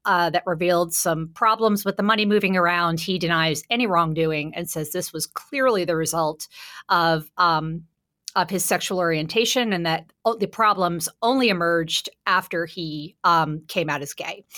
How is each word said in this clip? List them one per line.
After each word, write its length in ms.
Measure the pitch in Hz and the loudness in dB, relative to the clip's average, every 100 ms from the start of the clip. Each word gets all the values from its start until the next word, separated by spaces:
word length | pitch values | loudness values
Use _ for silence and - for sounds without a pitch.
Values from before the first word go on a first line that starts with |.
uh, 260 | - 180 170 | 0 2 2
that 140 | 165 - | 0 -2
revealed 480 | 165 175 175 170 | 0 2 2 2
some 360 | - 175 160 160 | 0 -2 -2 -4
problems 500 | - 226 220 220 202 | 0 2 4 2 2
with 120 | 196 196 | 0 0
the 60 | |
money 220 | 202 220 208 | 2 2 2
moving 300 | 208 196 185 | 2 2 2
around. 440 | 175 175 170 165 | 2 2 0 0
He 180 | 180 185 | -2 -2
denies 460 | 165 165 160 156 - | 0 2 2 -2 -2
any 180 | 233 240 | -2 2
wrongdoing 680 | 170 160 156 160 156 151 | 2 2 2 0 0 -4
and 160 | 170 170 | -8 -8
says 220 | 165 151 | -6 -6
this 200 | 180 180 | -6 -6
was 140 | 160 - | -6 -8
clearly 580 | - - 285 262 208 | -10 -8 0 2 2
the 120 | 175 160 | 2 0
result 500 | 160 165 156 156 - - - - - | 0 0 -2 -4 -10 -16 -18 -16 0
of, 400 | 180 165 160 156 - | 2 4 0 -2 0
um, 460 | 175 160 160 165 - _ _ _ - 196 | 2 2 -2 -6 -12 _ _ _ -6 -4
of 140 | 180 | -2
his 140 | 190 | -2
sexual 340 | - 180 - 185 | 0 -2 -2 -2
orientation, 720 | 170 156 160 220 233 254 233 | 0 0 0 0 0 0 0
and 140 | 185 170 | 0 0
that 260 | 165 - _ | -2 -6 _
o-, 120 | 226 226 | -2 -2
the 120 | 202 | -2
problems 600 | - 214 190 175 170 160 - | 0 2 2 0 -2 -6 -2
only 280 | 226 269 240 | 0 2 2
emerged 580 | 180 170 170 165 - - - - | 2 2 0 0 -4 -6 -8 0
after 400 | 190 185 170 165 | 0 0 -4 -6
he, 480 | 185 160 151 151 - | -8 -8 -8 -12 -2
um, 400 | 185 165 156 156 - | 2 4 2 -4 -6
came 200 | 190 151 | -4 -2
out 140 | 143 | -4
as 100 | 147 | -6
gay. 320 | - - 202 - | -10 -12 -12 -18